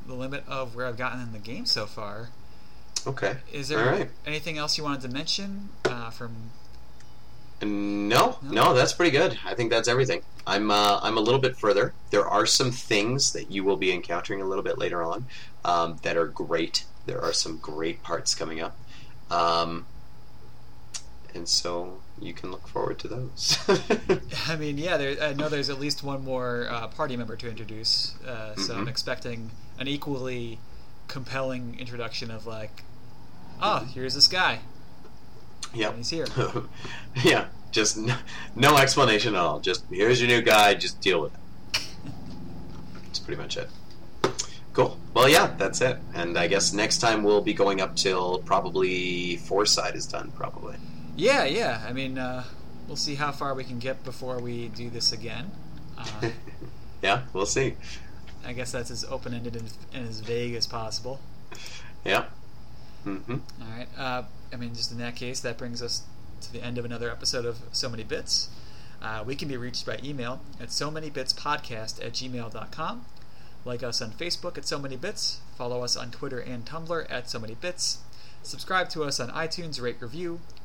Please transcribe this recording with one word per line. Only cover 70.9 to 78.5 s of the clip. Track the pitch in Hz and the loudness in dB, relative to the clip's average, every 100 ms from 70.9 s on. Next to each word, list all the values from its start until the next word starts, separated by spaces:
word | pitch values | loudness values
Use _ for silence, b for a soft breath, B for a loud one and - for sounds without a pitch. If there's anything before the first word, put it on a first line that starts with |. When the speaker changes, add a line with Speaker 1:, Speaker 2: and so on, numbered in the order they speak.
Speaker 1:
many | 156 156 | -4 -6
bits | 143 131 | -4 -2
podcast | - 147 147 - 113 113 - 120 | 0 0 -2 -2 -6 -6 -6 -4
at | |
gmail | 117 127 123 113 | -4 -4 -4 -4
dot | 113 101 | -6 -6
com. | - 165 233 - - B B B B 120 | -4 -4 -4 -6 -8 B B B B -4
Like | 120 | -2
us | 120 117 | -2 -2
on | 113 | -2
Facebook | 107 170 - 131 - | -4 -4 -2 -4 -4
at | - | -4
So | 151 | -2
Many | 135 127 | -4 -4
Bits. | 190 208 - - - - | -6 -2 -2 -4 -6 -4
Follow | 123 123 | -2 -2
us | 123 - | 0 -2
on | 123 | -4
Twitter | 123 139 123 | -4 -4 -4
and | 123 123 117 | -6 -6 -6
Tumblr | 160 165 170 - | -6 -2 -2 -2
at | 123 - | -4 -4
So | 123 | -4
Many | 110 113 | -6 -6
Bits. | 180 175 - - - B B B | -6 -2 -2 -2 -6 B B B
Subscribe | - | -8